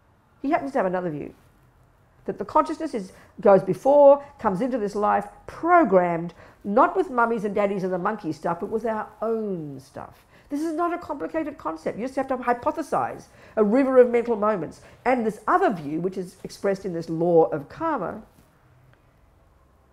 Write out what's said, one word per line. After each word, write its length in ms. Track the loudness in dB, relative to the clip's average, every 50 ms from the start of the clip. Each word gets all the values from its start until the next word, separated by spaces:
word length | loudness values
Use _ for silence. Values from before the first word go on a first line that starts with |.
| _ _ _ _ _ _ _ _
He 80 | -4 -2
happens 220 | -2 -2 -2 -2
to 60 | -2 -2
have 80 | 0
another 240 | 0 0 -2 -4 -4
view. 240 | -6 -6 -10 -12 -14 _ _ _ _ _ _ _ _ _ _ _ _ _ _ _ _ _ -10
That 140 | -10 -8 -8
the 60 | -6
consciousness 480 | 0 0 0 0 0 -4 -6 -8 -6
is, 200 | -6 -8 -10 -10 -16 -20 -20 -20 _ 2
goes 220 | 6 6 6 6
before, 600 | 6 2 -4 0 4 6 8 10 10 10 8 8 4 -10 -10 -4
comes 200 | -2 -2 -2 0
into 180 | -2 -2 -2 -2
this 180 | -4 -4 -2
life, 320 | 0 0 2 2 0 0 -4 -14 -20 -20
programmed, 880 | -18 -12 -4 2 4 6 6 6 6 4 4 4 4 0 -2 -4 -8 -12 -16 -20 -20 -20 _ -6
not 320 | 0 4 4 4 4 2
with 120 | 0 -2 -2
mummies 360 | 0 0 0 0 0 -2 -4
and 100 | -4 -2
daddies 300 | 0 0 0 0 -2 -4
and 80 | -2
the 60 | -2 -2
monkey 340 | -2 -4 -4 -4 -6 -8
stuff, 260 | -8 -4 -4 -4 -4 -4
but 100 | -6 -6
with 160 | -6 -4 -4
our 240 | -4 -4 -4 -6 -8 -10 -8
own 560 | -4 -4 -4 -4 -4 -6 -6 -6 -8 -10 -12 -14
stuff. 460 | -18 -18 -16 -16 -16 -16 -18 -20 _ _ _ -20 -14 -10
This 120 | -8 -6
is 140 | -4 -4 -2
not 180 | -2 -2 -2
a 60 | -4 -6
complicated 580 | -8 -10 -10 -8 -8 -6 -4 -6 -6 -6 -8
concept. 420 | -10 -10 -10 -8 -6 -6 -8 -6 -6
You 60 | -8
just 120 | -6 -4
have 100 | -6 -4 -4
to 80 | -4
hypothesize 920 | -6 -6 -10 -10 -8 -6 -6 -6 -6 -8 -6 -4 -4 -4 -6 -10 -14 -18 -20 -20 -20 -20 -8 -2
a 60 | -2
river 360 | 0 2 2 0 2 4 6 6
of 120 | 6 6
mental 240 | 4 -2 -2 -2 -2
moments. 460 | -2 0 -2 -2 -2 -6 -10 -12 -18 -20 -20 -16 -6 -2
And 200 | -2 0 0 0
this 160 | -4 -4 -4 -2
other 240 | 0 2 2 2 2
view, 300 | 0 -2 -6 -6 -6 -4
which 160 | -4 -6 -6
is 200 | -6 -10 -12 -14 -18
expressed 420 | -18 -18 -12 -4 -2 -2 -2 -2 -4
in 80 | -8
this 160 | -6 -6 -6 -6
law 360 | -4 -2 2 6 6 6 6
of 240 | 6 2 -6 -8 -10
karma, 540 | -10 -6 -4 -4 -4 -4 -4 -6 -8 -10 -14 -20 _ _ -20 _ _ _ _ _ _ _ _ _ _ _ _ _ _ _ _ _ _ _ _ _ _ _ _ _ _ _ _ _